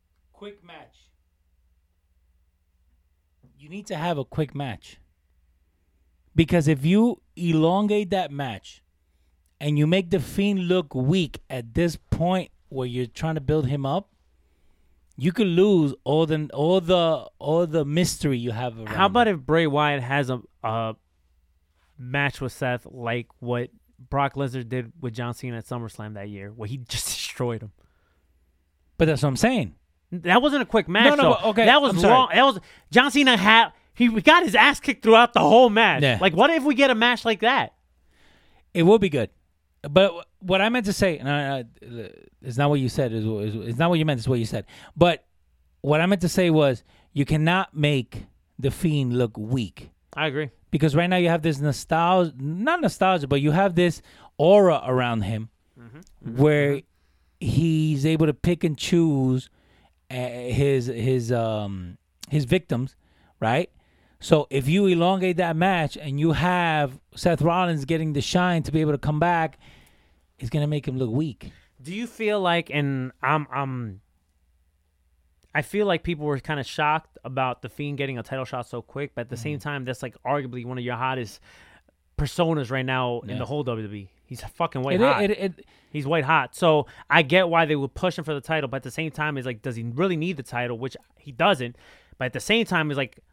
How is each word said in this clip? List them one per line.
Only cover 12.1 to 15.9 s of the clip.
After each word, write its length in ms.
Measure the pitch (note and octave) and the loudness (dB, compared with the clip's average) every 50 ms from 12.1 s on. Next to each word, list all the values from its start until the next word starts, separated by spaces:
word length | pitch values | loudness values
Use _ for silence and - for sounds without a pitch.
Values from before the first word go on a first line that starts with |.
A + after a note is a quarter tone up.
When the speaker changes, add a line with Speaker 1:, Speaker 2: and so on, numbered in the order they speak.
Speaker 1:
point 400 | - - E3 F3+ F#3 F#3 D#3+ - _ _ _ - | -4 -2 0 0 0 -2 -4 -8 _ _ _ -12
where 180 | C#3+ C3 B2+ | -8 -8 -6
you're 200 | B2 A#2+ B2 B2 | -6 -4 -6 -6
trying 280 | A#2+ - - D#3 D#3+ D#3+ | -6 -8 -8 -6 -4 -4
to 60 | D3+ | -4
build 260 | C3+ C#3 D#3 D#3 C#3 | -2 0 0 0 0
him 180 | B2+ C#3+ C#3+ C3+ | -2 -2 -4 -4
up, 240 | C3+ D3 G3 - _ _ _ _ _ _ _ _ _ _ _ _ _ _ _ _ _ _ _ _ _ _ | -2 -4 -4 -6 _ _ _ _ _ _ _ _ _ _ _ _ _ _ _ _ _ _ _ _ _ _
you 140 | - B2+ F#3 | -4 -4 -2
could 160 | F3 - G#3+ | 0 0 0
lose 480 | F#3 E3 F3 G3 G#3+ G3 E3+ D3+ C#3 | 2 4 4 4 6 6 4 4 2